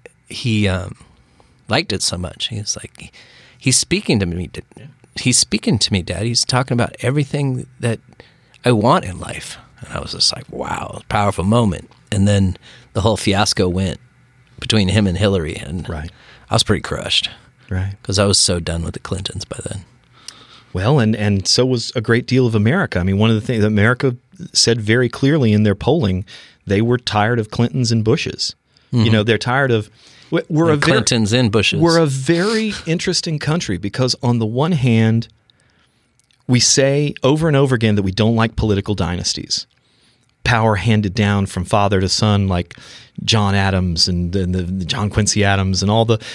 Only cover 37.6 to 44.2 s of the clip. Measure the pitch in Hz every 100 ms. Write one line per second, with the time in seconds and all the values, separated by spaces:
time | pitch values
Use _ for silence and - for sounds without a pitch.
37.6 | 143 127 110 104 98 95 110 117 113 -
38.6 | 110 98 98 95 85 90 - - - -
39.6 | - _ _ _ _ _ _ _ - 120
40.6 | 113 104 95 107 101 95 104 101 98 -
41.6 | 90 110 101 98 92 - 107 101 98 90
42.6 | 87 - - - - - - 113 101 98
43.6 | 98 95 92 85 - 87